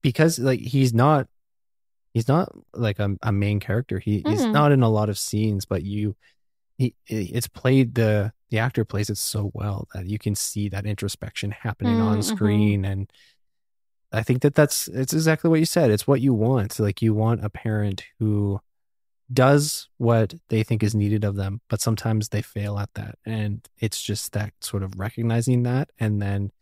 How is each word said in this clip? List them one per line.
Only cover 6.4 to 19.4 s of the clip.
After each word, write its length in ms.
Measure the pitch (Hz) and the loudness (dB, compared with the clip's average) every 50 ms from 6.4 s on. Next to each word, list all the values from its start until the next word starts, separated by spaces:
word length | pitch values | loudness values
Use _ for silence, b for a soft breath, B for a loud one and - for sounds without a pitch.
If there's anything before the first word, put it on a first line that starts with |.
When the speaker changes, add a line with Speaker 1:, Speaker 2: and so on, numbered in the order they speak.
| _ _ _ _ _ _ _ _ | _ _ _ _ _ _ _ _
Speaker 1:
he, 160 | 131 123 _ _ _ - | -4 -4 _ _ _ -8
it's 400 | 110 110 98 85 - 120 120 - | -6 -6 -6 -4 -4 -6 -6 -6
played, 480 | _ - - 127 131 135 131 117 - | _ -4 0 2 4 4 4 2 2
the, 360 | - 113 107 107 104 101 107 - _ _ _ | 2 2 2 4 2 0 -2 -4 _ _ _
the 100 | - 110 | -2 0
actor 260 | 113 120 - - 110 | 0 0 0 -2 -4
plays 240 | - - 101 104 - | -2 -2 -4 -4 -4
it 80 | 107 - | -4 -6
so 340 | - - - 107 101 101 - | -6 -6 -4 -4 -4 -4 -6
well 340 | - 101 104 98 92 - _ - | -6 -6 -4 -4 -6 -8 _ -12
that 120 | 98 92 | -12 -8
you 120 | 90 104 104 | -6 -6 -4
can 160 | - 107 101 | -2 -4 -2
see 340 | - - - - 104 104 101 | -2 -4 -6 -4 -4 -4 -4
that 160 | 92 98 98 | -4 -6 -4
introspection 680 | 107 104 - - 98 - - - - - - - 101 | -4 -4 -4 -4 -6 -6 -8 -14 -14 -10 -8 -8 -8
happening 480 | 107 - - 110 104 _ 98 - - 113 | -8 -6 -6 -6 -6 _ 0 0 2 2
on 180 | 110 110 107 107 | 2 2 2 0
Speaker 2:
Mm, 20 | |
mm-hmm. 140 | 107 - 220 | 0 -2 -2
Speaker 1:
screen. 500 | 190 107 104 104 104 107 104 101 101 95 | 2 2 2 4 4 4 4 2 2 0
And 260 | 98 98 98 98 - b b b b b b _ _ _ _ _ _ _ _ _ _ _ _ _ _ - | -2 -4 -4 -6 -8 b b b b b b _ _ _ _ _ _ _ _ _ _ _ _ _ _ -4
I 100 | 110 113 | -4 0
think 180 | - 127 123 - | 0 -2 2 2
that 100 | 147 143 | 2 4
that's, 320 | - 151 143 - - - - | 4 2 2 2 -4 -6 -6
it's 260 | - 127 135 - - | -4 -4 -4 -2 -2
exactly 360 | 156 160 160 160 151 - 170 | 0 2 2 0 2 2 2
what 100 | 165 156 | 4 4
you 60 | 160 | 2
said. 240 | 165 - 175 160 123 | 2 2 2 4 4
It's 160 | 104 104 - - | 4 2 2 2
what 140 | 139 127 | 0 2
you 120 | 120 139 127 | 4 2 2
want. 460 | 107 113 123 135 127 98 98 - - | 2 2 2 2 0 0 -2 -2 -2
Like, 220 | 110 104 95 - | -2 -2 0 0
you 120 | - 113 107 | 0 0 2
want 300 | 107 110 113 113 - - | 2 2 2 0 0 -2
a 60 | 104 | -6
parent 560 | _ - - 113 107 107 104 104 98 - - - _ _ | _ -6 -4 -2 -2 0 -2 -2 -4 -6 -10 -18 _ _
who 420 | 113 107 104 104 104 101 98 98 _ _ _ _ _ _ _ _ _ _ _ _ _ _ 127 | -2 0 0 0 0 0 -2 -4 _ _ _ _ _ _ _ _ _ _ _ _ _ _ 2
does 560 | 123 | 4